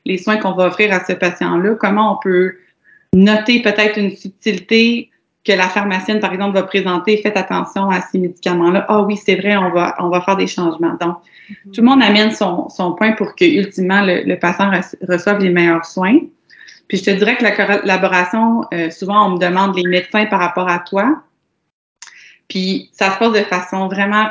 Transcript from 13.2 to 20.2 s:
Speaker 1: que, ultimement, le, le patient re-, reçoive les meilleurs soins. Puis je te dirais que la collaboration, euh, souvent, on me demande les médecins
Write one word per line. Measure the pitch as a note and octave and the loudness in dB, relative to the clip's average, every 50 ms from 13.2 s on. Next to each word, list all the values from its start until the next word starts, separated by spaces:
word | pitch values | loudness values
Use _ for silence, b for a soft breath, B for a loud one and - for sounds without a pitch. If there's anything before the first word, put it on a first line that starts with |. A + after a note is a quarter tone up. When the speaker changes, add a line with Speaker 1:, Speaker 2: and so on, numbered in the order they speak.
| G3+ - - | -4 -6 0
Speaker 1:
que, | - F3+ | 2 2
ultimement, | E3+ - G3 G3 G3 - F#3+ F#3 F3+ F#3+ G3+ | 4 4 2 0 -2 -2 -2 0 2 2 4
le, | G3+ F#3+ F3 - - | 4 2 0 0 0
le | F#3 F3+ F3 | -2 -2 -2
patient | - F3 F3+ - G3 G3 | -2 -2 0 0 0 0
re-, | F#3+ F3 F#3 - - - F#3+ | 0 0 -2 -6 -10 -12 -4
reçoive | F3+ F3+ E3+ - G#3 G#3 G3+ | -4 -2 -2 0 0 0 2
les | F#3+ F#3 | 2 2
meilleurs | F3 F3 E3+ E3+ E3 E3 E3 | 2 4 4 2 2 0 -2
soins. | - - F#3 F#3 F#3+ A#3+ E4+ - - _ _ _ B B B B B B B B | -6 -6 -4 0 2 2 2 2 0 _ _ _ B B B B B B B B
Puis | - G3+ | -6 -4
je | F#3 - | -2 0
te | G3 | 0
dirais | G3 F#3 G3+ G#3+ B3 | 0 2 2 0 2
que | B3 A#3+ | 2 0
la | G#3 | 0
collaboration, | - - G3 G3+ G3+ - - G3+ F#3 F#3 F#3+ F#3 F#3 F3+ F3+ - - A3 A3+ A#3 A#3 A3+ - - - | 2 0 0 0 0 0 0 0 0 2 2 2 2 2 0 0 0 0 2 2 2 0 -2 -4 -4
euh, | E3+ E3 D#3+ | -4 -4 -6
souvent, | - - G3 F#3 G3+ G#3 G#3 | -6 -8 -6 0 2 2 2
on | F#3+ | 2
me | F#3 | 2
demande | F3 F3+ F3+ F3+ F#3 G3 G3 F#3 | 0 0 0 2 0 0 0 0
les | F3+ F3 | 0 0
médecins | F3 F3 F3+ F3+ - - G#3+ | 0 0 0 -2 0 0 0